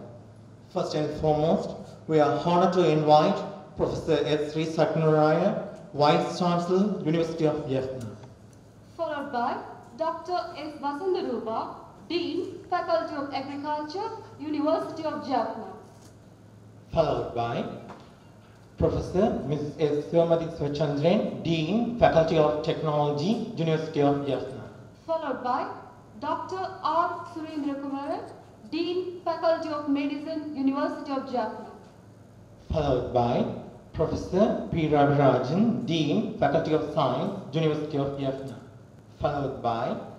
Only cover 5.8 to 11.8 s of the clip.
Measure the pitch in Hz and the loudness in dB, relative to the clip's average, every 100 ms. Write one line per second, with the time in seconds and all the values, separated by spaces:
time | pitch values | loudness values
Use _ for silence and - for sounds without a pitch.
5.8 | - 139 147 170 - - 175 170 170 185 | -10 2 4 4 2 -2 0 0 2 2
6.8 | 202 185 151 165 160 - 151 151 135 131 | 2 0 0 0 0 0 0 0 -2 -2
7.8 | - - 110 - - - - - - - | -2 -6 -10 -12 -18 -20 -20 -20 -20 -20
8.8 | - - 320 285 - 240 247 339 - - | -18 -8 -6 -4 -4 -2 -2 -4 -8 -16
9.8 | - 233 320 330 359 349 349 269 302 - | -18 -4 -4 -4 -4 -4 -4 -8 -12 -6
10.8 | 277 285 381 359 262 226 220 226 - - | -6 -2 0 0 0 -4 -4 -4 -6 -10